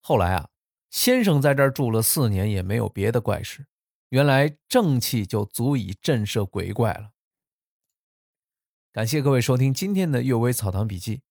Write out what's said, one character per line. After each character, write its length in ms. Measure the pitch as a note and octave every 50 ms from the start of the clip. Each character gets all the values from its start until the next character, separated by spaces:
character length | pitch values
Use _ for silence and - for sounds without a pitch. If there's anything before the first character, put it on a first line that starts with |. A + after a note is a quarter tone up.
后 140 | _ - D#3
来 180 | A2 F2+ F2 F#2
啊， 160 | F2+ - - _ _ _ _ _ _ _ _
先 320 | - - - B3 B3+ B3+
生 180 | A3+ G3 D#3 C#3+
在 140 | C3+ D3 C#3
这 80 | C#3
儿 80 | C#3 C3+
住 200 | C3 - C#3 A#2
了 100 | A2 A2
四 280 | A2+ - - D#3+ C3 A2
年， 220 | G2 F#2+ G2 G#2+
也 120 | G#2 F#2+
没 120 | F2+ F#2 G#2
有 140 | A#2 A2 F#2+
别 240 | - G2+ G2 G#2+
的 80 | A2+ A#2+
怪 220 | - - G2 -
事， 240 | - - - - C#3+ _ _ _ _ _ _ _ _ _
原 160 | B2 C3 C#3+
来 320 | D3 C3+ C3+ C#3+ D#3 D3 _ _ _
正 300 | - B3+ A3 E3 C3+ B2
气 260 | - - - A#2 G2+
就 180 | - - G#2 G#2
足 320 | - - - A#2 C3+ C#3+
以 160 | B2+ G2 F#2 G2 _
震 240 | - - C#3+ A2+ G#2
慑 200 | G#2 - A2+ G2+
鬼 280 | - - G2 F2 F2+
怪 200 | G2+ A#2 A#2 G#2+ F2+
了。 180 | F2+ G#2+ G#2 _ _ _ _ _ _ _ _ _ _ _ _ _ _ _ _ _ _ _ _ _ _ _ _ _ _ _ _ _ _ _ _ _ _ _ _
感 160 | _ G#2+ A2
谢 140 | A2+ C#3 D3+
各 100 | C3 C#3
位 100 | C3+ B2
收 160 | A2+ - B2+
听 160 | B2 C3 C3+
今 220 | C3 - F#3 G3 G3+
天 160 | F#3+ F#3 D#3+
的 120 | C#3 A#2+
阅 120 | B2 C3+ B2
微 180 | A2+ A#2 B2
草 180 | A#2+ - G#2+ G2
堂 180 | F#2 F#2+ G#2+ A2
笔 100 | G2 F2+
记 240 | - A2+ G#2+ C3+ _ _